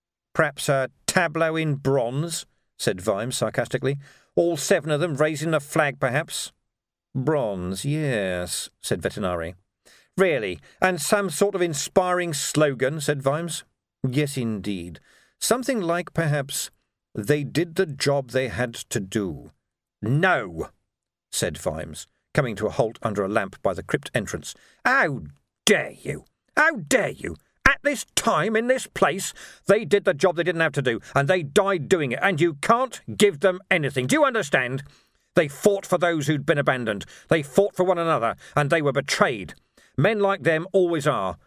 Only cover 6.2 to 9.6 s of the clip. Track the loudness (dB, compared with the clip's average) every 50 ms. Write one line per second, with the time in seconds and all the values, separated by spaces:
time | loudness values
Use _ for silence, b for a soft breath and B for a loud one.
6.2 | -4 -4 -8 -10 -10 -10 -14 _ _ _ _ _ _ _ _ _ _ _ -6 -2
7.2 | 0 0 0 0 0 -2 -2 -4 -4 -4 -6 -4 -4 -4 -2 -2 0 0 0 0
8.2 | 0 -2 -2 -4 -4 -6 -6 -8 -8 -10 _ _ -6 -4 -4 -2 -2 -4 -4 -4
9.2 | -4 -4 -4 -4 -6 -8 -10 -14